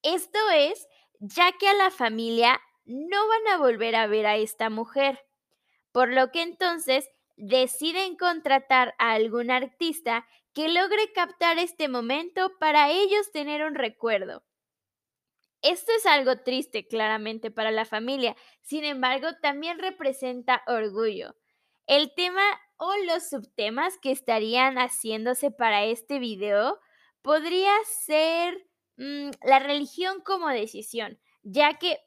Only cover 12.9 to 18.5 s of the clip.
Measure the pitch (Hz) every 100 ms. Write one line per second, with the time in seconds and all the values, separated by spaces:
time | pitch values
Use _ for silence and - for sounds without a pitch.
12.9 | 349 403 415 403 311 294 294 311 277 233
13.9 | _ 233 208 185 - _ _ _ _ _
14.9 | _ _ _ _ _ _ _ 294 349 -
15.9 | 453 403 294 262 254 - 254 269 214 190
16.9 | 226 214 220 214 220 226 220 220 220 220
17.9 | 220 240 277 240 - _